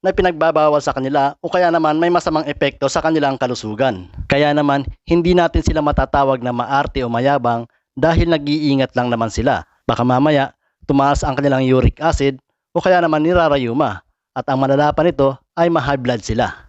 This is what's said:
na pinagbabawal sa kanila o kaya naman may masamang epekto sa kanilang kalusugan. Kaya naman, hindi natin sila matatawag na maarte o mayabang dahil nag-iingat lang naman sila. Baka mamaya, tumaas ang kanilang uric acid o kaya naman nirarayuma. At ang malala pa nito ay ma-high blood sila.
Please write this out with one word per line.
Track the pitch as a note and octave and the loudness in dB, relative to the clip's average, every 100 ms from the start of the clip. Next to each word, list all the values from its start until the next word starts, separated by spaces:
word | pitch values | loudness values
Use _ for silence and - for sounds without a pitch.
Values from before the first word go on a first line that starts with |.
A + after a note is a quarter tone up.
| F#3 | -2
na | |
pinagbabawal | F#3 F3+ D#3+ D#3+ D#3 D3+ D3 | 0 -2 0 0 2 2 2
sa | C#3+ | -2
kanila | C3+ C3 C#3+ C#3 - | -4 -2 0 -2 -4
o | E3+ | -4
kaya | F3+ F3+ | 0 2
naman | E3+ D#3 D#3 | 2 0 0
may | E3+ | 0
masamang | F3 E3+ D#3 C#3+ | 0 0 -4 -4
epekto | C#3+ C#3+ - C#3 | -4 -4 -2 -4
sa | E3 | -2
kanilang | D#3+ D#3+ C#3+ C3+ | 0 0 0 -2
kalusugan. | B2+ A#2+ G#2+ G#2+ C3 F#2+ F2+ - - | -4 -4 -8 -2 -2 -2 -12 -14 -2
Kaya | C#3+ D3 | 0 2
naman, | D3 C#3+ C#3 C3 - - | 2 0 0 -4 -14 -2
hindi | E3+ E3+ | 0 4
natin | F3+ E3+ E3 D#3+ | 2 2 0 0
sila | D#3 | 0
matatawag | D3 C#3+ C3+ D3 C3+ C3 B2 | 0 -2 0 2 2 0 -2
na | |
maarte | A#2+ A#2+ C#3 C3+ - | -6 -4 -4 -4 -4
o | B2 | -4
mayabang | A#2 C3 C#3+ A#2+ A#2 A#2 _ _ - | 0 0 0 0 -4 -6 _ _ -2
dahil | D#3 E3 E3+ | 0 2 2
nag-iingat | D#3+ C#3+ D3+ D3+ C#3 B2+ | 0 0 -2 0 0 0
lang | - B2 | -2 -2
naman | A#2 A2+ | -2 -2
sila. | - B2 G#2+ - _ - | -2 -2 -2 -6 _ -4
Baka | A#2 B2 | 0 2
mamaya, | B2+ D3 D3 C3+ _ _ _ - | 2 2 2 0 _ _ _ -2
tumaas | C#3 C#3 C#3+ D3 | 0 2 0 -2
ang | |
kanilang | C3 C#3+ C3 C3 | -2 0 0 2
uric | C3 - - | 2 2 0
acid | D#3 - C#3 C3 _ _ _ - | -2 0 -2 -2 _ _ _ -2
o | |
kaya | F#3 F3+ | 2 2
naman | E3+ D#3 | 2 0
nirarayuma. | D#3 F3+ D#3+ C#3+ A#2+ A#2+ C#3 F#2 _ _ _ - | 2 2 2 2 0 -2 -2 -4 _ _ _ -10
At | B2 | -4
ang | C3 | -2
malala | C3+ C#3 D3 | 2 2 2
pa | D3+ E3 | 2 0
nito | C#3 C3+ C3 _ - | 2 0 0 _ -2
ay | E3+ | 0
ma-high | D#3+ C3 C#3 | 0 -2 -2
blood | B2 A#2+ | -2 -4
sila. | - A2+ G#2+ - | -4 -2 -2 -6